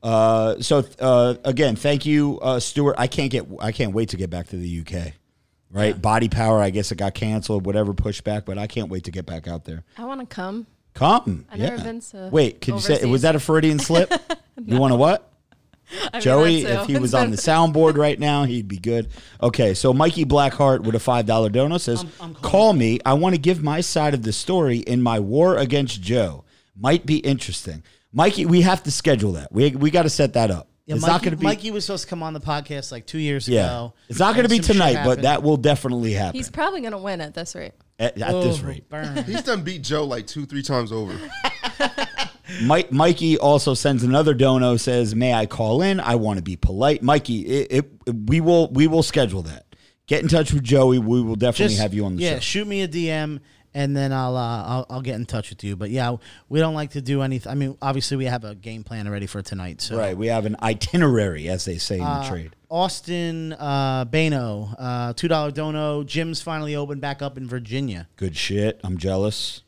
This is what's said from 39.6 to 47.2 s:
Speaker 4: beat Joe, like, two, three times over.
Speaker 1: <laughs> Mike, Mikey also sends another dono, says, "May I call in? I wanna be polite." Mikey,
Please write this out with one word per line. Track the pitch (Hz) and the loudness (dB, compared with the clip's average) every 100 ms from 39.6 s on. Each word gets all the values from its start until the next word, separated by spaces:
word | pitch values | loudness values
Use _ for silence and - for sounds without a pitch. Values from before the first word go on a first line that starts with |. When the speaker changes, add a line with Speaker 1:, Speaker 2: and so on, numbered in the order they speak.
Speaker 4:
beat | 156 185 | -2 -8
Joe, | 110 147 | -4 -2
like, | 147 123 104 | -2 -4 -8
two, | - 143 | -10 -8
three | 139 | -8
times | 139 135 113 | -2 -2 -2
over. | 110 104 | -6 -6
Speaker 1:
<laughs> | 92 - - - - - - 285 - 226 - 269 - - 180 | -8 -10 -6 -6 -6 -10 -4 -4 -4 -8 -6 -10 -10 -16 -4
Mike, | 113 160 185 | 2 2 2
Mikey | 131 165 175 165 156 | 2 4 4 2 4
also | 143 147 - | 6 4 4
sends | 127 147 135 | 0 2 2
another | 123 135 156 | 2 4 4
dono, | 131 135 131 123 120 | 4 4 4 4 2
says, | 120 123 117 | 2 0 0
"May | 110 123 | 0 2
I | 117 107 | 2 0
call | - 110 123 | -2 0 2
in? | 185 196 | 2 0
I | - 120 | 0 0
wanna | 107 98 | 0 -2
be | 87 90 | -4 -2
polite." | - 92 135 151 | -2 2 2 2
Mikey, | 123 151 | 4 2